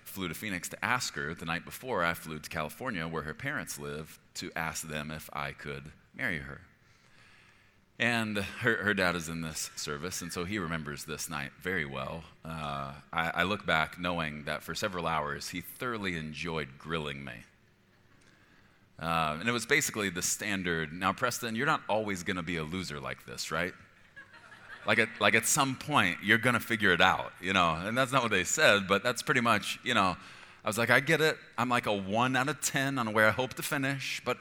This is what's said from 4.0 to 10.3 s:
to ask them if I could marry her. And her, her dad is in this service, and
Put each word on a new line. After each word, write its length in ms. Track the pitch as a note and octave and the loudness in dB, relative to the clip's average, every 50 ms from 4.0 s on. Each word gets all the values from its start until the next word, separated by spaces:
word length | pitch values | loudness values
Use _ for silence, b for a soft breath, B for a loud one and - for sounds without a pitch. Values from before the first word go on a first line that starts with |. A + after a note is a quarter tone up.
| D#2+ D#2 - - _ _ _ | -10 -12 -16 -20 _ _ _
to 160 | - F#2+ E2+ - | -10 -10 -8 -6
ask 320 | D#2+ E2 D#2+ D2+ - - | -4 -4 -4 -4 -6 -8
them 240 | D#2+ D2+ D#2 D2 D2+ | -6 -8 -8 -6 -6
if 180 | D#2 D#2 - - - | -8 -10 -12 -10 -8
I 180 | - C#2+ C#2 | -8 -6 -6
could 400 | C2+ - - D2 C#2 C#2 C#2 D2+ - - _ _ - | -8 -10 -10 -10 -10 -10 -10 -14 -18 -20 _ _ -12
marry 240 | - C3 A#2 F2 D2 | -8 -6 -4 -4 -6
her. 220 | C#2 C#2 C#2 - - - _ B B B B B B B B B B B B B B B B B B B B B B _ _ - | -6 -10 -12 -16 -18 -20 _ B B B B B B B B B B B B B B B B B B B B B B _ _ 0
And 380 | A#2+ A#2 A#2+ A#2 A2+ G#2+ G#2 | 0 2 2 2 0 0 -2
her, 380 | G2+ G2 - - - A#2+ B2 A2+ | -2 -2 -4 -6 0 2 2 2
her 180 | - F#2 G#2 G#2 | 4 2 2 4
dad 220 | G2 F#2 F2 E2+ | 4 4 4 2
is 120 | F2 D#2 | 0 -2
in 140 | D#2+ E2 E2 | -4 -6 -6
this 300 | E2 D#2+ D#2 - - - - | -6 -6 -6 -6 -8 -8 -8
service, 460 | - - D2+ D2 C#2+ D#2 F#2 F#2+ - | -8 -6 -6 -6 -6 -6 -6 -6 -8
and 100 | F2+ E2+ | -8 -6